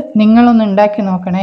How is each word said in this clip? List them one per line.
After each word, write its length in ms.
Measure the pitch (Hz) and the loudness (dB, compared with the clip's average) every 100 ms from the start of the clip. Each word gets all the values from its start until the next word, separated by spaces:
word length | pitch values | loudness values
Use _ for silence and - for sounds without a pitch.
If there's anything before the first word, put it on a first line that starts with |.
| 294 220 | -2 -4
നിങ്ങളൊന്ന് 480 | 214 226 240 226 | 2 4 4 2
ഉണ്ടാക്കി 380 | 214 196 208 214 | 0 0 0 0
നോക്കണേ. 400 | 196 180 180 180 | -4 -4 -4 -6